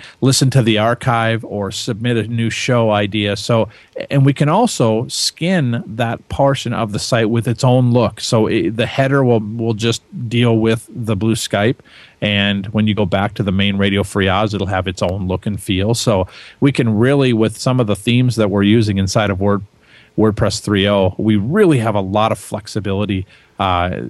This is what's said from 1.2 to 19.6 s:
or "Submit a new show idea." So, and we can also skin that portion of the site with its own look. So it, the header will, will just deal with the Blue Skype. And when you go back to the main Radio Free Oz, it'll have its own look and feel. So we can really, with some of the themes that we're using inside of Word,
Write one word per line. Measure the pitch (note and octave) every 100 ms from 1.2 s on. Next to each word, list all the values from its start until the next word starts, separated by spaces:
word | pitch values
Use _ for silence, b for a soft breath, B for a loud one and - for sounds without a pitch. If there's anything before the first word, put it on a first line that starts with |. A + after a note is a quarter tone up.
| A2+ A2+
or | B2 G2+ G2
"Submit | F#2+ - A2 A#2+ A#2
a | G#2+
new | A#2 A2+
show | - - B2 A2+
idea." | G#2 G#2 G#2+ G2+
So, | G2+ - A#2 G#2+ B B - -
and | C#3
we | C3+
can | C#3 D3
also | F3+ A#3+ - A#2 A2 C3
skin | - - - E3 F#3 B2+ A#2
that | - A2 A#2 - -
portion | - C#3 C3+ -
of | F#2+ A2
the | G#2
site | - B2 A2
with | A#2 A2+
its | A#2
own | C3 B2+ B2
look. | A#2+ A#2 -
So | - A#2 G#2+
it, | G#2+ E2+ A2+
the | A#2
header | - C3+ C#3
will, | C3 A#2
will | G#2+ A#2 A2+
just | G#2+ A#2 A2+ - E3+ A#2+
deal | A#2+ A#2+ A2+
with | A2 A2+ -
the | - A2 G#2
Blue | A2+
Skype. | A#2 - G2+ A2 C#3 B B B B
And | G#2 G2+ G2+ G2+ G2
when | G#2+ G#2+
you |
go | G#2 G2+
back | G2 G2
to | -
the | G2+
main | G2 G2 G2
Radio | G2 G2
Free | G2 G#2 F#2+
Oz, | F#2 A2
it'll | G#2 F#2+
have | F#2 F#2
its | F2
own | F#2 F#2+ F2+
look | F#2 A2
and | G2+
feel. | - F#2 G2+
So | A#2+ - G2+ F#2 B B B
we | C#3
can | C3+ A#2+ G#2
really, | B2 C#3 C3
with | A2+ A2 A2
some | - B2+
of | A2
the | G2+
themes | - A#2+ B2+ A2+
that | G#2
we're | G2+
using | G2+ A#2 G#2+ G2
inside | F#2+ A2+ G#2
of | F#2
Word, | G2+ G2+